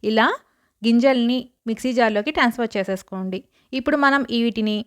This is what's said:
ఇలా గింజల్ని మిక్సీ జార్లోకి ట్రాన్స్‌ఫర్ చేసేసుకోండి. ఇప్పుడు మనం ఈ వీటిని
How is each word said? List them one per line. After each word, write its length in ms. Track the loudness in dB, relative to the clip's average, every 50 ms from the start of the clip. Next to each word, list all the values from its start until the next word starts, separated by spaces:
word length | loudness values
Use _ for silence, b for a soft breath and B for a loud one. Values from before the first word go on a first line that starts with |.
| -2
ఇలా 240 | 0 2 4 2 2 2 -2 _ _ _ _ _ _ _ _
గింజల్ని 580 | 0 2 2 4 4 4 2 2 2 0 0 -2 -4 -8 _ _ _ -8
మిక్సీ 240 | -8 -4 -4 -2 0 2
జార్లోకి 340 | 2 2 2 0 -2 -2 0 2
ట్రాన్స్‌ఫర్ 340 | 2 0 2 0 -4 -4 -2 -4
చేసేసుకోండి. 640 | -4 -2 -4 -6 -8 _ -10 -8 -6 -6 -6 -8 -10 _ _ _ _ _ -8
ఇప్పుడు 240 | -4 -2 0 0 2 2
మనం 180 | 2 2 2 0 0 -2
ఈ 40 | 0 0
వీటిని 280 | 0 0 -2 -2 -2 -2 -4 -6